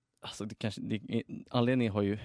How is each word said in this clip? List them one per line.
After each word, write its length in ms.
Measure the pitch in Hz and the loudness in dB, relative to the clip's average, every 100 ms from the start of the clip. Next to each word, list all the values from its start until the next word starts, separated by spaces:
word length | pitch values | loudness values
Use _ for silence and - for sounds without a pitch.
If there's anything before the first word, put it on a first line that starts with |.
| _ _ | _ _
alltså 240 | - - | -12 -8
det 100 | 104 | -8
kanske, 260 | 104 107 - | -4 -4 -4
det, 420 | - 107 - 113 - - - | -4 -4 -2 -2 -2 -8 -2
anledningen 420 | 123 120 131 113 | 2 4 4 4
har 100 | 101 | 4
ju 160 | 101 107 | 2 0